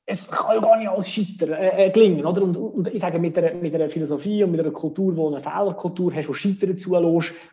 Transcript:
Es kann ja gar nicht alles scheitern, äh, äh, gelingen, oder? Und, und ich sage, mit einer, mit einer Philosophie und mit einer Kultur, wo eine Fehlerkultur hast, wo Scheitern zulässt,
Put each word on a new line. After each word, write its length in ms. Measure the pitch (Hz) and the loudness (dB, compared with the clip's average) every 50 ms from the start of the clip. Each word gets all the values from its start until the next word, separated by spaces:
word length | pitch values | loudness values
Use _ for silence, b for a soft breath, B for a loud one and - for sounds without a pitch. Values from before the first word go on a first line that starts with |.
| _ | _
Es 220 | - 196 - - - | -8 -8 -8 -8 -6
kann 260 | - - - - 226 | -4 -2 0 2 2
ja 40 | 220 | 4
gar 160 | 226 226 226 | 4 4 4
nicht 120 | 226 220 196 | 4 2 -2
alles 200 | 190 202 180 - | -2 -4 -4 -4
scheitern, 420 | - 220 196 175 - - 165 156 | -2 -4 -4 -4 -4 -4 -4 -2
äh, 340 | 156 165 190 185 185 190 196 | -2 0 0 2 4 4 4
äh, 40 | 185 | 6
gelingen, 360 | - 220 220 196 170 147 143 | 6 6 6 6 6 2 0
oder? 160 | 165 185 196 | 0 0 2
Und, 140 | 196 180 170 | 2 0 0
und 320 | 190 226 214 - 220 165 - | -2 -4 -4 -4 -4 -4 -4
ich 120 | - 202 | -4 -4
sage, 180 | 185 180 165 170 | -4 -2 -2 -2
mit 200 | 170 165 156 175 | -2 0 0 2
einer, 160 | 170 165 170 | 0 0 0
mit 200 | 175 175 151 156 | -2 -4 -2 -2
einer 140 | 160 156 147 | -2 -2 -2
Philosophie 560 | - 165 156 143 151 139 - 202 208 208 196 | -2 -4 -4 -4 -4 -4 -4 -2 0 2 2
und 60 | 180 | 2
mit 100 | 165 160 | 2 0
einer 100 | 156 151 | -2 -2
Kultur, 460 | 151 - - 156 156 190 196 190 170 | -4 -4 -6 -6 -4 -2 -2 0 0
wo 120 | 160 156 151 | 0 -2 -2
eine 120 | 147 135 | -2 -4
Fehlerkultur 720 | - 151 170 190 202 196 175 - - 175 180 185 180 175 - | -6 -6 -2 -2 -2 -2 -2 -4 -6 -6 -4 -4 -4 -2 -2
hast, 140 | 156 151 - | -4 -4 -6
wo 40 | |
Scheitern 440 | 131 - - 202 190 - 202 185 180 | -4 -2 -2 -2 0 0 0 -2 -2
zulässt, 560 | 185 - 180 180 175 170 170 165 165 165 - B B B B | -2 -2 0 2 4 4 4 4 2 2 -2 B B B B